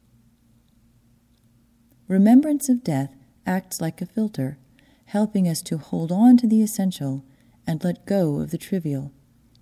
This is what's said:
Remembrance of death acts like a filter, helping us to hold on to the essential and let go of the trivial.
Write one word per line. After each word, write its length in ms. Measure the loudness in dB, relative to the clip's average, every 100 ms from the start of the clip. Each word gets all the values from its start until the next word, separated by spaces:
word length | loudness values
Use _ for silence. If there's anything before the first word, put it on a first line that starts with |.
| _ _ _ _ _ _ _ _ _ _ _ _ _ _ _ _ _ _ _ _ -2
Remembrance 640 | 2 6 6 4 -2 0
of 120 | -2
death 320 | 0 -4 -4 -10 _ _ -6
acts 360 | -6 -6 -8
like 180 | -8 -8
a 60 | -10
filter, 520 | -6 -6 -4 -8 -8 _ _ _ _
helping 420 | _ -2 -2 0 -2
us 140 | -2
to 160 | -6 -10
hold 340 | -6 -6 -4
on 280 | 4 8 8
to 80 | 6
the 160 | 2
essential 600 | 0 -2 -4 -4 -8 -8 -12 _ _ _ -8
and 160 | -4
let 200 | -4 -6
go 360 | -4 -2 0 -2
of 100 | -6
the 80 | -8
trivial. 540 | -6 -6 -4 -6 -8 -18 _ _ _ _